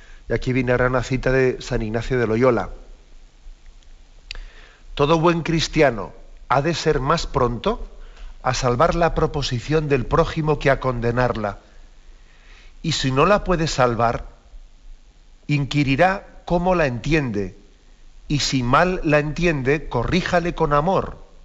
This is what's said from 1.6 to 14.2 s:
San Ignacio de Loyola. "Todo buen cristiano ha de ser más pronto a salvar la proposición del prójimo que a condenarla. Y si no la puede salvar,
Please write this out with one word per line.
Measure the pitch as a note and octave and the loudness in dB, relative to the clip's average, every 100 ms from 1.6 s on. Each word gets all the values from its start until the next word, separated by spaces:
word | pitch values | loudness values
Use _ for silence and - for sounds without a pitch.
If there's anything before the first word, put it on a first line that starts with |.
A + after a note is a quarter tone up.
San | - C3+ | -4 -4
Ignacio | A2 A2+ A2 B2+ | -2 -4 -2 -2
de | A2+ | 0
Loyola. | A2 B2+ A2+ F2+ - - - - - - - - - - - - - - - - - - - - - - | 4 4 4 -2 -10 -18 -20 -20 -20 -20 -20 -20 -20 -20 -20 -20 -20 -20 -20 -18 -16 -16 -20 -20 -20 -12
"Todo | - C#3+ E3 | -2 2 4
buen | E3 E3+ | 2 0
cristiano | D#3+ D#3+ - - D3 A2+ F2 - - - - | 0 -2 -2 2 2 2 -6 -14 -20 -20 -2
ha | C3 | 0
de | C#3+ | 0
ser | E3 D#3 D3 | 0 0 0
más | C3 E3 - | 0 -2 -2
pronto | C3+ A#2+ A#2 F#3+ A#3 - - - - - - | 0 0 0 -4 -4 -8 -14 -20 -16 -18 -6
a | B2+ | -4
salvar | A#2+ B2+ A#2+ E3 | -2 0 2 2
la | E3+ E3+ E3 | 4 0 2
proposición | D#3 D#3 C3 B2 A#2+ D#3 D3+ | 0 -2 -4 -4 -2 -2 2
del | C#3 A2+ | 0 2
prójimo | C#3+ D#3 - D3+ D3 | 2 2 0 -2 0
que | C#3+ | 2
a | C3 | 2
condenarla. | C3+ A#2+ A#2 A#2+ B2 A2+ G#2 G2+ - - - - - - - - - - - - | 0 -2 0 0 0 0 -4 -8 -16 -20 -20 -20 -20 -20 -20 -20 -20 -20 -20 -8
Y | E3 | -4
si | C#3+ C#3 | -2 0
no | C3 E3 | 4 4
la | G#3 | 4
puede | - E3+ D#3+ | 2 0 0
salvar, | - B2+ A2+ A#2 A#2+ | 2 2 2 0 0